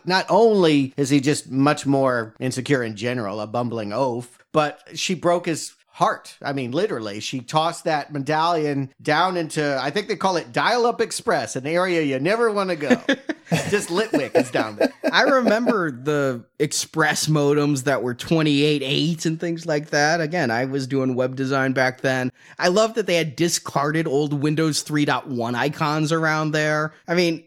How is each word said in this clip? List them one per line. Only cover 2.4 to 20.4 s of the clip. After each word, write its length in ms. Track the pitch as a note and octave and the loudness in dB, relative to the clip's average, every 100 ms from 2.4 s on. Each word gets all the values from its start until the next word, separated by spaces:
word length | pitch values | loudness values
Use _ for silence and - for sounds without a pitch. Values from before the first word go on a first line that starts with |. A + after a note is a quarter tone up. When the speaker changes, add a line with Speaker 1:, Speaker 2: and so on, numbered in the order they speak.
| C3 B2+ B2 C#3 | -6 -4 0 0
Speaker 1:
in 120 | A#2 G#2 | 0 -4
general, 460 | A#2+ B2+ G#2 G#2+ | -4 -4 -4 -6
a 60 | G#2+ | -6
bumbling 440 | A#2+ A#2+ A2+ G#2 | -4 -4 -4 -4
oaf, 460 | G#2+ C3+ A#2+ A#2+ _ _ | -2 -2 -4 -10 _ _
but 260 | D#3 D3 - - | -2 0 -4 -14
she 200 | D#3+ - E3+ | -8 -4 -2
broke 300 | E3+ F3 F3 | 0 0 0
his 260 | D#3 - _ _ | -6 -8 _ _
heart. 440 | - F#3+ - - - | -2 0 -2 -10 -10
I 120 | C3+ | -6
mean, 180 | C#3 B2 | -4 -4
literally, 480 | C#3 G#3 C#3 G#2+ G#2 | -2 -2 -2 -6 -8
she 220 | - C3+ | -8 -8
tossed 420 | A#2+ D#3 E3 D#3+ | -2 0 0 -2
that 300 | E3+ D3+ C#3 | -2 -2 -2
medallion 800 | D3 C3+ D#3 E3+ E3+ D3+ C#3 C3+ - | -6 -2 0 2 2 0 -2 -4 -6
down 360 | A#2+ D3+ F3+ F3+ | 0 2 2 0
into, 400 | D#3+ D#3 D3 C3+ | -4 -2 -2 -2
I 80 | C3+ | -2
think 180 | G3 G3+ | -4 -4
they 80 | E3 | -2
call 220 | F#3+ F3 | 0 -2
it 140 | C3 | -2
Dial-Up 480 | A#2+ D#3+ A#3+ A#3 A#3 | 0 2 2 2 0
Express, 540 | A3+ - - E3 A#2 C3+ | -2 -4 -2 0 -2 -6
an 120 | C3+ | -2
area 340 | E3+ F#3 E3+ | 0 2 2
you 180 | D3 C3 | 0 0
never 320 | D3+ A3+ A#3 | 0 2 2
wanna 240 | G3+ F#3+ E3+ | 0 -2 -2
go. 260 | D3+ A#3+ - | 0 0 0
Speaker 2:
<laughs> 60 | C4+ - D4+ - D#3 D3 | -2 -4 -10 -4 -2 0
Speaker 1:
Just 200 | G3+ - | -2 0
Litwick 440 | F#3 A3 D#4+ B2 - | -2 0 0 2 0
is 140 | A#2+ | 0
down 280 | B2+ A2 G#2 | -2 -4 -2
there. 160 | C4 - D4 | -2 0 0
Speaker 2:
I 120 | F3+ | 2
remember 680 | B3+ C4+ A3+ G#3+ A#3+ A3+ E3 | 4 4 2 2 2 0 0
the 540 | B2 C3+ D3 C#3 A#2+ - - | -4 -2 0 0 -2 -8 -4
express 680 | D3 - - D#3 D3+ D3+ - | -2 -2 -4 0 0 2 2
modems 560 | D3+ C#3+ D3 D3 C#3 | 2 4 4 2 0
that 180 | B2+ B2+ | 0 0
were 120 | A#2+ | -2
twenty-eight 680 | B2 - D#3+ D#3 C#3 D3 D3 | -4 0 2 2 2 2 0
eight 440 | C3 C#3+ D3+ E3 E3+ | 0 0 0 -2 -4
and 120 | D#3+ | -4
things 280 | E3+ E3 E3 | -4 -6 -2
like 240 | D3+ D3+ | -4 0
that. 320 | D3+ D3 E3+ | 0 2 2
Again, 280 | D#3 F3 | 0 -2